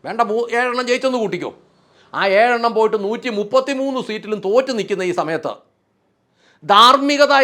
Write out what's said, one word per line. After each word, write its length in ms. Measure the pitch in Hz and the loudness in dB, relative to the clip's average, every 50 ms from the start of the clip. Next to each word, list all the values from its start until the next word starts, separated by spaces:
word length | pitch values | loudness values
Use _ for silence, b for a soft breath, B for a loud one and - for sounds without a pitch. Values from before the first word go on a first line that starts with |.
| - | -12
വേണ്ട 160 | 139 196 226 233 202 | -8 -2 -2 -2 -2
മൂ-, 180 | 214 233 233 233 226 | -2 -4 -4 -2 -2
ഏഴെണ്ണം 280 | 233 247 247 240 247 254 240 | -2 -2 -2 -2 -4 -2 -2
ജയിച്ചെന്ന് 300 | 247 262 262 262 254 247 | -2 -2 -2 -2 -2 -2
കൂട്ടിക്കോ, 280 | 220 185 - 175 143 107 - _ _ _ _ b b b b b b b b | -4 -4 -4 -6 -8 -10 -12 _ _ _ _ b b b b b b b b
ആ 40 | 143 185 196 190 208 | -4 -2 0 2 2
ഏഴെണ്ണം 340 | 226 247 240 233 233 233 208 | 2 2 0 0 -2 -2 0
പോയിട്ട് 220 | 220 220 214 220 214 196 | 0 0 0 0 -2 -4
നൂറ്റിമുപ്പത്തിമൂന്ന് 920 | 202 226 226 - 254 208 202 208 208 254 262 262 269 277 262 269 277 262 254 202 | -4 -6 -6 -6 -6 -6 -6 -4 0 0 0 0 0 -4 -4 -4 -4 -4 -6 -6
സീറ്റിലും 320 | - 214 214 214 214 214 202 - | -8 -10 -10 -8 -8 -8 -6 -4
തോറ്റു 260 | 190 208 254 262 254 247 220 | 0 0 0 0 0 -4 -6
നിൽക്കുന്ന 240 | 190 196 202 185 185 180 | -4 -4 -4 -4 -4 -4
ഈ 20 | 160 175 | -4 -4
സമയത്ത് 340 | 156 156 165 151 - 131 104 - _ _ _ _ _ _ _ _ _ _ _ _ _ _ b b b b b b - 156 202 | -4 -4 -4 -6 -6 -8 -10 -10 _ _ _ _ _ _ _ _ _ _ _ _ _ _ b b b b b b 0 4 6
ധാർമ്മികത 600 | 208 233 247 262 277 277 285 285 277 285 277 285 269 | 8 8 8 6 4 4 2 4 4 4 4 6 4